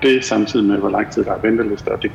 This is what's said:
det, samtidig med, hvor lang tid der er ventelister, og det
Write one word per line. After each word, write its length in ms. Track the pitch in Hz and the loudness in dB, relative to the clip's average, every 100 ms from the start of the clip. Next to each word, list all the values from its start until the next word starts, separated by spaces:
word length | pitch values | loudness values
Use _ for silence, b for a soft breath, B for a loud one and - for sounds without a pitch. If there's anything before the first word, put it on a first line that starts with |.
det, 240 | 135 131 127 | 2 2 2
samtidig 400 | 107 104 117 104 | 0 0 2 2
med, 120 | 101 | 2
hvor 120 | 101 | 0
lang 220 | 101 104 | -2 -2
tid 120 | - | -2
der 80 | 98 | -2
er 100 | 98 | 0
ventelister, 500 | 110 113 110 101 - | 0 2 0 -2 -4
og 100 | - | -4
det 80 | 107 | -6